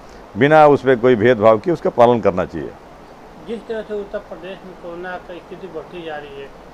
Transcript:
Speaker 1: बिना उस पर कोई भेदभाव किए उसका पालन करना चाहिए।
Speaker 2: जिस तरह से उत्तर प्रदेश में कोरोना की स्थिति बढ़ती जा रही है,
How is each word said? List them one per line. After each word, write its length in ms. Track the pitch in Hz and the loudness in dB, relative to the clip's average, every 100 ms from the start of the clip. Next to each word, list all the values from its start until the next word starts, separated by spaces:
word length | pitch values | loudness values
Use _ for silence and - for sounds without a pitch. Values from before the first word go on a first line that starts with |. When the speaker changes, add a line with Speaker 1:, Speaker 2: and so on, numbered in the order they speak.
| - - - 98 | -20 -20 -12 -2
Speaker 1:
बिना 300 | 139 156 151 | 4 6 6
उस 140 | 139 | 4
पर 140 | 127 127 | 2 2
कोई 200 | 123 120 | 4 4
भेदभाव 420 | 117 123 110 110 | 2 4 4 4
किए 160 | 175 | 0
उसका 160 | 160 - | -4 -2
पालन 300 | - 120 120 | 2 4 4
करना 260 | 98 90 85 | 0 -2 -4
चाहिए। 240 | 80 62 - - - - - - - - | -8 -12 -14 -20 -20 -20 -20 -20 -20 -14
Speaker 2:
जिस 120 | 226 | -14
तरह 220 | - 220 | -10 -12
से 180 | 214 208 | -10 -12
उत्तर 200 | 196 208 | -10 -14
प्रदेश 380 | - 170 180 190 190 | -14 -18 -16 -18 -20
में 80 | 175 | -18
कोरोना 340 | 175 170 180 180 | -16 -14 -12 -14
की 160 | - | -14
स्थिति 340 | 170 - 175 180 | -20 -18 -18 -16
बढ़ती 380 | 156 139 180 160 | -16 -16 -16 -14
जा 100 | 151 | -14
रही 260 | 147 139 | -14 -18
है, 60 | 139 - - | -18 -20 -20